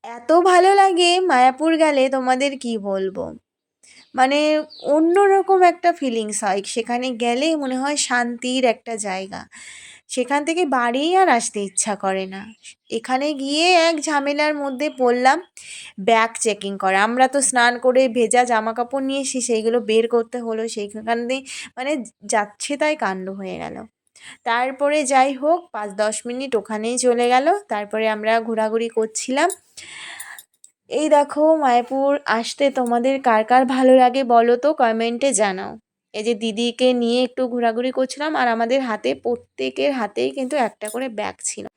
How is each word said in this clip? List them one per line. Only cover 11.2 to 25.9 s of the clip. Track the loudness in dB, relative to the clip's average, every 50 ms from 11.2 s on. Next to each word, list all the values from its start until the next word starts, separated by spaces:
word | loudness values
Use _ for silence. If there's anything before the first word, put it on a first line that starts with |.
| 4 4
আসতে | 2 2 0 -4 -6 -6 -8 -6
ইচ্ছা | _ -4 -4 -4 -4
করে | -4 -4 -4 -4 -4 -6 -8 -10
না। | -14 -14 -16 -20 _ _ -20 -20 _ _ _
এখানে | -8 -8 -4 -4 -4 -2 -2 -4 -4
গিয়ে | -4 -4 -4 0 2 4 4 4 4 4
এক | 2 0 -2 -4
ঝামেলার | -2 -2 -2 -2 -2 -2 0 0 0 -2
মধ্যে | -2 -4 -6 -4 -4 -4 -6 -2
পড়লাম, | 0 0 2 2 4 4 2 2 2 -2 _ _ -20 -20 -20 -20 -20 -20 -18 _ -4 0
ব্যাগ | 2 4 4 2 0 -2 -4
চেকিং | -2 -2 -2 -2 -6 -10 -8
করা। | -2 -2 0 2 2 2
আমরা | 2 4 2 2
তো | 2 2 0
স্নান | -2 0 2 2 2 2 2 2
করে | 0 2 4 4 2 2
ভেজা | 2 0 0 4 4 2 4
জামা | 4 2 0 0 -2 -4
কাপড় | -4 -6 -4 -4 -4 -4
নিয়ে | -4 -4 -4 -4
এসে | -4 -6 -6
সেইগুলো | -2 -2 -2 0 0 0 0 0 0 2
বের | 2 2 2
করতে | 2 0 -2 -2 -2 -8 -10
হলো, | -8 -6 -6 -6 -6
সেইখানে | -6 -6 -8 -10 -10 -10 -12 -4 -4 -4 -4 -2 -4 -6 -6 -6 -12 -16 -16 -16 -16 _
মানে | -10 -6 -4 -4 -4 -6 -12 _ _ -8 -2 -2
যাচ্ছে | -2 -2 -2 -8 _ -8 -8 -4
তাই | -2 -2 -2 -2 -2 -4
কাণ্ড | -6 -6 -6 -10 -12 -12 -12
হয়ে | -10 -12 -10 -10
গেল। | -10 -12 -12 -14 -16 -18 _ _ _ _ _ -20 -20 -20 -20 _ _
তারপরে | -4 -2 -2 -2 -4 -4 -2 -2 0 0 0 0
যাই | 2 2 2 2 2 0
হোক | -2 0 0 0 0 -2 _
পাঁচ | -10 -10 -10 -10